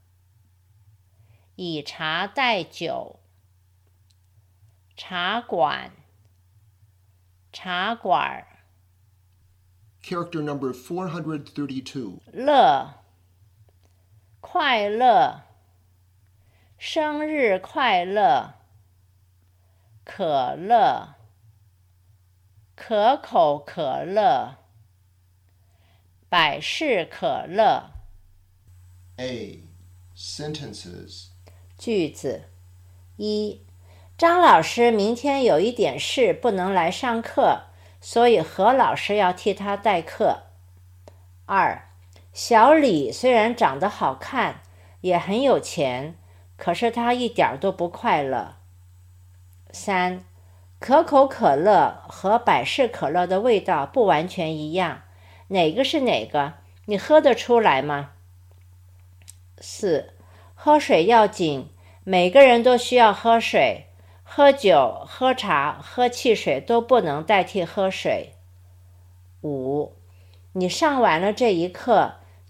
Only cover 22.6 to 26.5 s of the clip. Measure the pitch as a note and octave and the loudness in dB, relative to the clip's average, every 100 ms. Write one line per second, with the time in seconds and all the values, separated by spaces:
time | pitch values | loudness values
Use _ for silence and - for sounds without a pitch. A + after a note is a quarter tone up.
22.6 | _ - - G#3+ A3 D4 - G#3+ D3+ D3 | _ -20 -6 0 0 0 -2 0 2 0
23.6 | - F3+ C#3+ C3+ D#3 G#3 F#3+ C3+ A2+ C#3 | -8 -8 -6 -6 -4 0 2 2 -2 -14
24.6 | _ _ _ _ _ _ _ _ _ _ | _ _ _ _ _ _ _ _ _ _
25.6 | _ _ _ _ _ _ _ F3 D#3 | _ _ _ _ _ _ _ 0 0